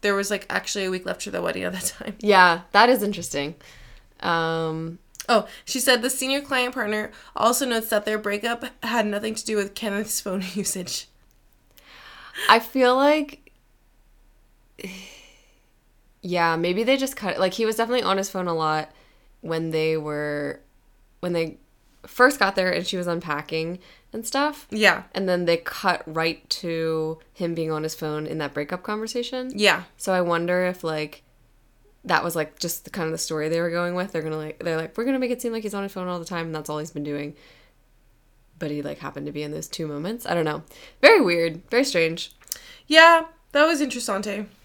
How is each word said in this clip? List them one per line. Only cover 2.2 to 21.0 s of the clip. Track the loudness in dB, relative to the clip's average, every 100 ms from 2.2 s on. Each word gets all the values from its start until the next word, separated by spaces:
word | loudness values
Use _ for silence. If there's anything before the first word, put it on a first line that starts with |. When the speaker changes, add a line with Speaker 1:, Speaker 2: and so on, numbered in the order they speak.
| 4 8 8 6 2
Speaker 2:
that | 6 6
is | 6
interesting. | 2 -4 -6 -4 -6 -8 -20 -20 -20 -20 -20 _
Um, | -2 0 0 0 -2 -4 -6 -10 _ -16 2
Speaker 1:
Oh, | 2 2 -14 -6
she | -2
said | 4 4
the | 4
senior | -2 -2 -2
client | 0 0 0
partner | -2 -2 -2 -4 -10 -12 2
also | 4 4 2
notes | 0 0
that | 0 0
their | -2
breakup | -2 -2 -2 -4 -8 -10
had | -4 0 0
nothing | 0 -4 -6
to | -2
do | -2
with | -2 -4
Kenneth's | -4 -4 -4 -4
phone | -4 -4 -4
<laughs> | -4
usage. | -4 -4 -6 -8 -10 _ _ _ _ _ _ -20 -20 -20 -20 -20 -18 -6 6
Speaker 2:
I | 6
feel | 6 4 6 6
like, | 6 4 0 -8 -20 _ _ _ _ _ _ _ _ _ _ _ _ -16
<sighs> | -14 -14 -18 -20 -20 -20 _ _ _ _ _ _ _ _
yeah, | -4 0 2 2
maybe | 2 2
they | 2 2
just | 2 -4
cut, | -4 0
like, | 0
he | 2 0
was | 0
definitely | 0 2
on | 2 0
his | 0
phone | -4 -2
a |
lot | 0 2 0 -2 -12 -20 _ _ _
when | -6 -4 -2
they | 0 2 0
were, | -2 -4 -2 -4 -4 -8 _ _ _ _